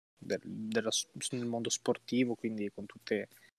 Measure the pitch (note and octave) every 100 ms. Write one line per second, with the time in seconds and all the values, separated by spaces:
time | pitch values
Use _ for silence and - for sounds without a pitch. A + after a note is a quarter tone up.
0 | _ - - F#2+ - G#2+ A2 A2+ A2 -
1 | - C#3 - B2+ A#2+ A#2 A#2 - - -
2 | - B2 B2 A#2 A2+ A2 G2+ - G2+ -
3 | - G#2 - - -